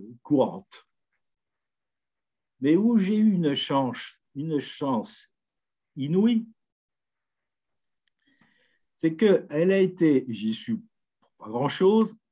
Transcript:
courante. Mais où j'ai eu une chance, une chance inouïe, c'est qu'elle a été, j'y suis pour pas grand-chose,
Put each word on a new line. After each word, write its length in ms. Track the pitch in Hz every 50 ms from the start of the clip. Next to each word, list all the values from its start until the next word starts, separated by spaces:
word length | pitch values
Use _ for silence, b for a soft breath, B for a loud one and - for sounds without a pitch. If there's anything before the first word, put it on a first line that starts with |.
| 98 110 123 -
courante. 640 | - - 147 131 117 98 170 190 - _ - - _ _ _ _ _ _ _ _ _ _ _ _ _ _ _ _ _ _ _ _ _ _ _ _ _ _ _ _ _ _ _ _ _ _ _ -
Mais 160 | 131 143 160
où 220 | 190 214 233 240 214
j'ai 200 | 185 190 214 214
eu 140 | 214 220
une 240 | 196 175 165 147 143
chance, 680 | - - - 143 139 135 123 110 - - - - _ _ _ -
une 240 | 139 151 160 156 139
chance 760 | 127 - - - 143 139 127 110 101 - - - - _ _ _ _ _ _ _ _ _ _ _ _ _ -
inouïe, 500 | 147 135 147 170 190 214 240 240 226 233 - - _ _ _ _ _ _ _ _ _ _ _ _ _ _ _ _ _ _ _ _ _ _ _ _ _ _ _ _ _ _ _ _ _ _ _ _ _ _ _ _ _ _ _ _ _ _ _ _ -
c'est 180 | - 160 160
qu'elle 560 | - 226 202 190 - - - 147 151 170 190
a 80 | 196 196
été, 460 | 190 180 185 - 170 156 143 127 - 123
j'y 260 | 110 98 107 110 110
suis 220 | - - - 113
pour 540 | - - _ _ _ _ _ _ _ _ _ _ _
pas 80 | - 110
grand-chose, 680 | 110 120 139 139 - - 185 190 214 220 220 214 - - _ _